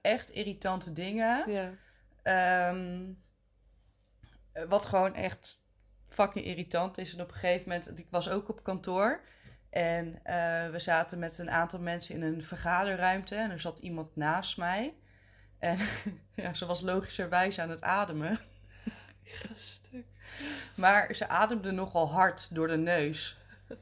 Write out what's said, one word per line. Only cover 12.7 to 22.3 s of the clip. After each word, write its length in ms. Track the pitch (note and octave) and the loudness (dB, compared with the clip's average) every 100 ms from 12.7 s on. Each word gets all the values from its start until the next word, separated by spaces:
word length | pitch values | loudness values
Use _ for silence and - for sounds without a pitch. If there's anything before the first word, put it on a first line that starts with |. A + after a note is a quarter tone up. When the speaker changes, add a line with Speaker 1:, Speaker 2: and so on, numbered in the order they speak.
| F3+ G3+ F#3 F#3 G3 F#3+ G#3 | 2 2 2 2 0 -2 -4
Speaker 1:
En 160 | A3 | -4
er 80 | E3 | -4
zat 200 | E3+ D#3 | -8 -8
iemand 360 | F3 E3 D#3+ D3+ | -8 -8 -8 -2
naast 420 | D3+ F3 F#3+ - | 0 0 -2 -2
mij. 360 | F3 G3 C#4 - - - - - - - | -2 0 -2 -8 -20 -20 -20 -20 -20 -4
En 180 | F3 F3+ G#3 - G#3 | -2 0 -2 -4 -8
<laughs> 260 | E3+ - - | -10 -12 -8
ja, 180 | F3 | -6
ze 120 | D#3 F3 | -4 -2
was 160 | E3+ | -2
logischerwijs 800 | F3+ F#3 F#3 - F3 F3+ F#3+ F#3+ | 0 0 0 -4 2 4 4 0
aan 100 | E3 | -4
het 120 | E3 | -2
ademen. 580 | - F#3+ G3 D#3 D#3+ A3 - - - - - - - - | 0 2 0 -2 -2 -2 -4 -20 -20 -14 -12 -12 -14 -20
Speaker 2:
Ik 80 | - | -18
ga 140 | - - A3 | -14 -14 -14
stuk. 500 | - - - B3+ - - - - C#4+ C#4+ - - | -16 -18 -16 -16 -16 -20 -16 -10 -8 -8 -10 4
Speaker 1:
Maar 380 | F#3 G#3 - - | 8 8 6 0
ze 120 | - | 0
ademde 440 | E3+ A3 A#3 F#3+ | 4 4 2 -2
nogal 400 | F#3 F#3+ E3+ D3+ | -2 0 2 4
hard 440 | E3+ F#3 | 6 6